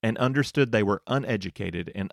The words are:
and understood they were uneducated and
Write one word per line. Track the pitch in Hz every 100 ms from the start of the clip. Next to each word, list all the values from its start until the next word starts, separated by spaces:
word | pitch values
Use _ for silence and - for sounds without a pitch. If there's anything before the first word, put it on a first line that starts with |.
and | 113 110
understood | 127 135 139 - 131
they | 110
were | 101 101 -
uneducated | 139 135 107 92 - 92 87 87
and | 98 95